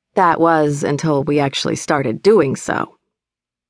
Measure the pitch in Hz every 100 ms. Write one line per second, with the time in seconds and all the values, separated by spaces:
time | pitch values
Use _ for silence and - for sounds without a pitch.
0 | _ - 175 160 165 160 151 143 - 143
1 | 160 143 143 147 139 - 127 107 - 151
2 | 131 113 196 214 147 - - - - _
3 | _ _ _ _ _ _